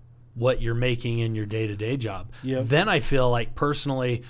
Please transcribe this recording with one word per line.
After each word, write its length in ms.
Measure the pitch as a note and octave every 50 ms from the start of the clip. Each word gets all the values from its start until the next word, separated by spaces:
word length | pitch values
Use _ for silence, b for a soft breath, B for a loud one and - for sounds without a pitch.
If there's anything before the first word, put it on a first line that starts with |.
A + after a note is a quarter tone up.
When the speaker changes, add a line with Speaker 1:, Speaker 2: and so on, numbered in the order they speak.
| - - - - - - -
Speaker 1:
what 260 | A#2 A#2 B2+ B2+ -
you're 140 | A#2 A#2 A#2
making 440 | A#2 B2 B2+ A#2+ A#2 - A#2+ A#2 A#2
in 140 | A#2 A2+ A2
your 100 | A2 G#2+
day-to-day 520 | G#2 A2 A2 A2 G#2+ G#2 G2+ G#2 A2+ C3+ C#3
job. 340 | A#2 G#2+ G2 F#2+ - B B B -
Speaker 2:
Yep. 220 | B2+ C3 B2+ B2 A2+
Speaker 1:
Then 200 | C#3 D#3+ G3 A3
I 120 | - -
feel 300 | - - C#3+ C3+ B2+ B2
like 240 | A#2+ A#2+ A2+ - -
personally, 680 | - D3 D3 D3 C#3 - C#3+ C3+ C3 B2+ B2 B2 A#2 B2